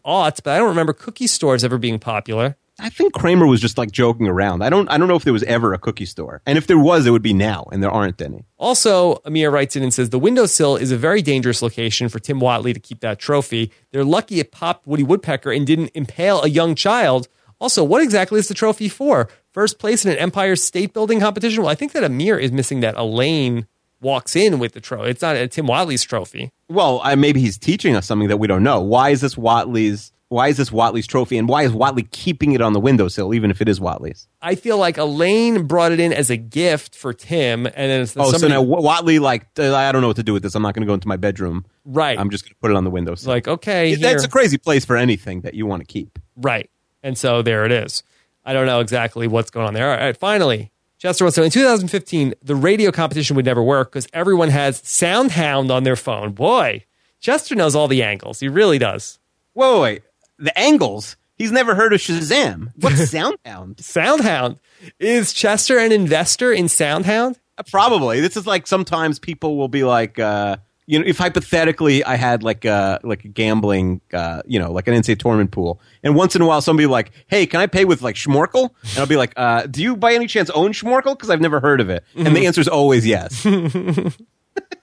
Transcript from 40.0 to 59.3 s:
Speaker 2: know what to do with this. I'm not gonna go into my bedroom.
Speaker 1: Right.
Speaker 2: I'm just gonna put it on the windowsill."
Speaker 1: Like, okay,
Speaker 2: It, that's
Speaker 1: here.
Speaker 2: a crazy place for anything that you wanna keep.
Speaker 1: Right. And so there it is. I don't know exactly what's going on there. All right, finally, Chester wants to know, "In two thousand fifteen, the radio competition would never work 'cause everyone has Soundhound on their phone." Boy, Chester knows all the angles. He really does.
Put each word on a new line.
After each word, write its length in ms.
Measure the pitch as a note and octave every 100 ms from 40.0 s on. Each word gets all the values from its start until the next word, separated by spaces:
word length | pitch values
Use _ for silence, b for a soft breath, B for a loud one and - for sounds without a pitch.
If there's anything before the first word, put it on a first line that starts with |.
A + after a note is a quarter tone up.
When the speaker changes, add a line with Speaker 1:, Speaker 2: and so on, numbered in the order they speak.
Speaker 2:
know 80 | B2
what 80 | A2
to 60 |
do 100 | A2
with 100 | G2+
this. 100 | G2
I'm 80 | G#2
not 140 | G#2+ G#2
gonna 100 | G#2
go 80 |
into 140 | G2 G2
my 100 | F#2+
bedroom. 480 | G2+ G2 F#2 F2 F#2 _
Speaker 1:
Right. 360 | C#3+ C3+ D3+ A#2
Speaker 2:
I'm 100 | G2+
just 140 | G2+ -
gonna 100 | _
put 80 | A2+
it 80 | G2
on 60 |
the 80 | F#2
windowsill." 400 | F2 E2+ F2 C3
Speaker 1:
Like, 160 | B2 B2+
okay, 460 | E3 - F#3+ E3
Speaker 2:
It, 80 | D3+
that's 200 | A#3 D3
Speaker 1:
here. 40 | C3
Speaker 2:
a 20 |
crazy 260 | F3 F#3+ C#3
place 260 | - C#3 B2+
for 100 | A#2+
anything 460 | B2 G2+ - F2+
that 140 | F2 G#2+
you 100 | G#2+
wanna 200 | F#2 -
keep. 340 | G#2+ G2+ - - -
Speaker 1:
Right. 340 | C3 A2+ - _ _ _
And 160 | C3+ A#2
so 240 | C3 A#2
there 240 | A#2 A2 A2
it 60 |
is. 320 | A#2+ - - - _ _ _ -
I 80 |
don't 140 | C3+ C3
know 120 | A#2+
exactly 480 | A2 B2 A#2 A#2 A#2
what's 220 | A2+ A2
going 160 | A#2 A2
on 80 |
there. 160 | G#2+ C3+
All 60 | B2 C3+
right, 100 | A2+
finally, 540 | G3 G#3 D3+ A2+ G#2+ _ _ _
Chester 260 | F3+ F3
wants 120 | F3 E3
to 60 |
know, 40 | D#3+
"In 60 |
two 120 | A#3
thousand 240 | C4+ A3+ F3+
fifteen, 460 | G3 - E3 C3+ -
the 120 | C3+ C#3+
radio 360 | D#3 G#3+ G3+
competition 460 | - D#3+ C#3+ C#3 C#3
would 80 | B2+
never 180 | A#2+
work 300 | A#2 C#3 C3
'cause 140 | C#3 -
everyone 360 | E3 F3+ F#3 D#3+
has 320 | C#3+ C#3 B2
Soundhound 920 | - - F3 G#3 C4 E3 D3+ C#3 C3
on 120 | B2+
their 120 | C3 B2
phone." 380 | - G#2+ G#2
Boy, 500 | G2+ D#3 B3 C#3 G#2+ - _ _ _
Chester 340 | - D4 - A#3
knows 200 | D#3+ D3
all 120 | D3
the 160 | C3+
angles. 380 | A2 G2+ G#2+ A2
He 80 | C3+
really 280 | D#3 G#3+ C#3+
does. 400 | A#2 G2+ - - _